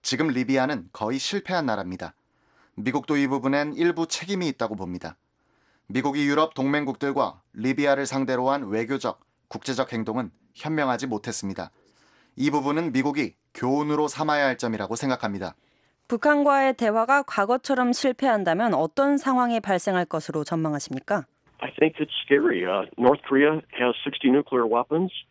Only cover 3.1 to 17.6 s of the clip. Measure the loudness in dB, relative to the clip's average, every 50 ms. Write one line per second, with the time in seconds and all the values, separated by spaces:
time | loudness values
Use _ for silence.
3.1 | 0 0 0 0 -2 -2 0 0 0 0 -2 -4 -4 0 0 0 0 -2 -4 -4
4.1 | -4 -8 -6 -6 -4 -2 -2 -4 -2 -4 -4 -4 -4 -8 -8 -8 -8 -10 -10 -12
5.1 | -14 _ _ _ _ _ _ _ _ _ _ _ _ _ _ -6 -4 -2 -2 0
6.1 | 0 0 0 2 4 2 2 0 0 -4 -2 0 0 -2 -2 -4 -6 -4 -4 -2
7.1 | 0 0 -2 -2 -4 -12 _ _ -10 -4 -2 -2 0 2 2 2 2 2 0 -2
8.1 | -2 -2 0 0 0 0 2 0 0 -2 -2 -4 -2 -2 -2 -2 -4 -4 -4 -6
9.1 | -6 _ _ _ _ _ _ _ -14 -10 -6 -4 -2 -2 -2 -2 -2 -6 -4 -4
10.1 | -4 -6 -6 -8 _ _ _ _ _ -12 -8 -4 -2 0 0 0 -2 -2 -4 -6
11.1 | -6 -6 -6 -6 -8 -6 -6 -6 -8 -8 -10 -12 _ _ _ _ _ _ _ _
12.1 | _ _ _ _ _ -2 0 2 2 2 0 0 0 0 -2 0 0 0 0 0
13.1 | 0 -2 -4 -4 -6 _ _ _ _ -4 0 0 0 0 0 0 0 0 0 -2
14.1 | -2 -4 -2 0 2 2 2 0 0 0 -4 -4 -2 -4 -4 -6 -4 -4 -2 -2
15.1 | -2 -2 -2 -6 -4 -6 -8 -10 -10 _ _ _ _ _ _ _ _ _ _ -6
16.1 | -6 0 4 4 4 6 4 4 4 6 4 2 2 2 0 2 2 2 2 4
17.1 | 2 2 2 0 0 0 2 2 2 0